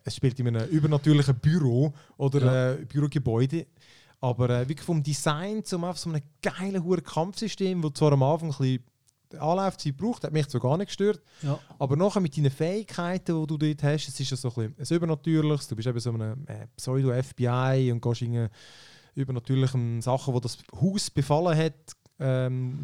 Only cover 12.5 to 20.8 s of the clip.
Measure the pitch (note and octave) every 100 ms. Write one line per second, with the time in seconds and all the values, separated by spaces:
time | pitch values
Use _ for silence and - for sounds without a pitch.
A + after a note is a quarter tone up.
12.5 | - D#3+ G3+ G#3+ - F3 F#3 F3+ D#3+ D3+
13.5 | D#3 D3+ D3 C#3+ D3 - - C3 C3 B2+
14.5 | A#2 A2 - B2+ E3 E3 D3+ E3 D#3 D3+
15.5 | D3 - A2 A#2+ A#2 A#2 A2+ A2 B2 C#3+
16.5 | G#2+ A2 - - C3 C3+ B2 C3 - B2
17.5 | B2 C3 C3 B2+ A#2 A#2+ A2+ A#2+ A#2+ A2+
18.5 | - - - - - _ - C3+ B2+ -
19.5 | C3+ C3 C3 A#2+ A#2 B2 C3 - B2 A#2
20.5 | - - F#2